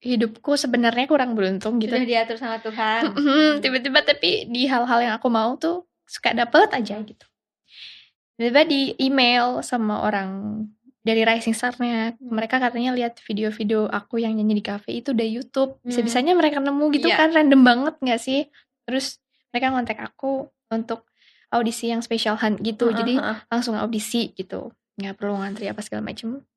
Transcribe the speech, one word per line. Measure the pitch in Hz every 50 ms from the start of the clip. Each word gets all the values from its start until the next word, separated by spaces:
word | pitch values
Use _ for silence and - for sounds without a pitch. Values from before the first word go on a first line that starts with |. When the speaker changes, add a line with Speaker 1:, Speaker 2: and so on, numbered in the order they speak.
Speaker 1:
hidupku | _ 247 247 233 233 226 220 - _ - 285
sebenarnya | 277 - 262 240 240 233 233 233 240 254
kurang | 269 320 311 262 240 233
beruntung | 220 196 185 196 190 - 214 226 240
gitu. | 220 214 233
Speaker 2:
Sudah | 247 254 233
diatur | 240 226 226 226 233
sama | 226 247 233 226 220
Tuhan. | 220 220 220 226 226 214 220 226 233
Speaker 1:
Mm-mm, | 240 202 233
Speaker 2:
Hmm. | 285 294 269 294 311 311 302 294
Speaker 1:
tiba-tiba | 294 269 262 254 240 277 262 294 294
tapi | - 294 285 - 339 - - - -
di | 240 240 254
hal-hal | 269 269 247 240 247 240 233
yang | 240 240 214
aku | 226 - 254
mau | 233 220 220 226 254
tuh | - - 320 339 359 349 _ _ _ _
suka | _ - - - 233 226
dapet | 233 240 233 - 294 403 427 -
aja | 277 220 202 202
Speaker 2:
Hmm. | 214 220
Speaker 1:
gitu. | - - _ _ _ _ _ _ _ _ _ _ _ _ - - - - - - _ _ _ _ _ _
Tiba-tiba | _ 233 240 233 277 311
di | 320 285 277 269 262 - -
email | 262 269 269 269 254 240 247 247 240 247 254 247
sama | 269 - - 240 220 214 208 - -
orang | 208 214 202 190 190 190 196 202 208 208 220 220 214 - _ _ 247 _ _ _
dari | 220 226 226 220
Rising | 226 226 226 226 226 226
Star-nya. | - - 247 247 - 240 240 233 226 220 226 233
Speaker 2:
Hmm. | - 269 247 226
Speaker 1:
Mereka | 214 226 220 - 254 254
katanya | 247 247 240 240 254 254
lihat | 247 240 233 233 - _
video-video | - 220 202 214 214 214 220 220 202 220 214 214 208
aku | - 208 202 _ - 233 233
yang | 220 220 220
nyanyi | 208 214 214 208
di | 202
cafe | - 202 202 - - - 233 233
itu | - 269
dari | 220 226 220 220
YouTube. | 233 262 - _ 269 269 269 269 _ _
Speaker 2:
Hmm. | 240
Speaker 1:
Bisa-bisanya | 247 240 233 233 233 254 247 311 370 359
mereka | 320 302 294 285 269
nemu | 277 285 285 294 302 294
gitu | 294 - 330
Speaker 2:
Iya. | 330 -
Speaker 1:
kan, | 311 320 330
random | 320 311 285 277 269 254
banget | 247 240 240 262 311 311 -
nggak | - 254 240 226 -
sih? | - 262 277 302 - _ _ _ _ _ _ _
Terus | - 247 262 262 - - _ _ _ _ _ _ _
mereka | _ 240 254 262 262
ngontak | 254 240 226 220 220
aku | 226 214 _ _ - 269 269 262 269 269 _ _ _ _ 226
untuk | 226 226 - 226 226 _ _ _ _ _ _ _ _ _ _ -
audisi | 240 240 220 233 - - 233 233
yang | 226
special | 233 - 233 226 - 220 208 214
hunt | - 214 214 208 -
gitu. | 220 220 214 240 233
Speaker 2:
Heeh, | 220 226 226
Speaker 1:
Jadi | - 247 262
Speaker 2:
heeh. | - - 226 220 - _
Speaker 1:
langsung | - 240 247 247 220
audisi | 214 214 214 233 214 214 - - 233 226 - -
gitu. | - 190 185 - 190 - - - _ _ _ _
Nggak | - 196 196 196 _
perlu | 214 202 202 196
ngantri | 196 202 196 214 220 202
apa | 214 208 208
segala | - - 214 214
macem. | - 208 214 - 226 240 277 - _ _